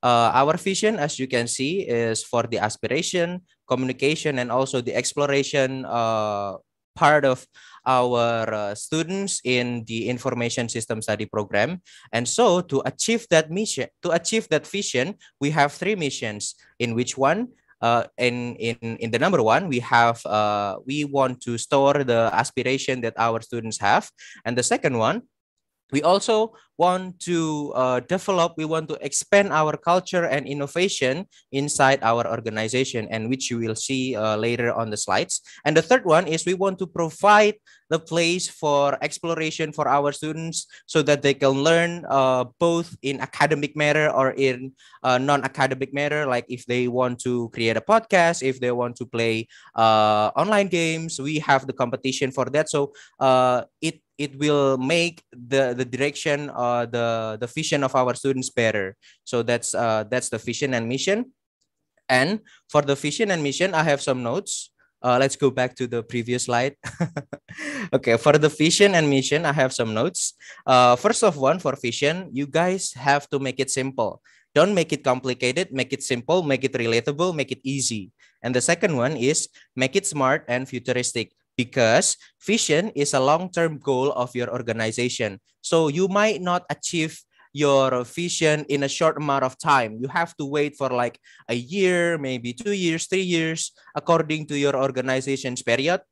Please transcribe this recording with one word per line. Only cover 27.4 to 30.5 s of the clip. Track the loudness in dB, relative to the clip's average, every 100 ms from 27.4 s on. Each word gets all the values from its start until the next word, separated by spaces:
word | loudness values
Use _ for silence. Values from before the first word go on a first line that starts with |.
| 0 -4 -4 -2
uh, | 0 0
develop, | -2 -4 0 2 2 0
we |
want | -4 -4 -4
to | -8
expand | -6 -6 2 4 4
our | 2 0 0
culture | 2 0 2 -2
and | 0 -2
innovation | -2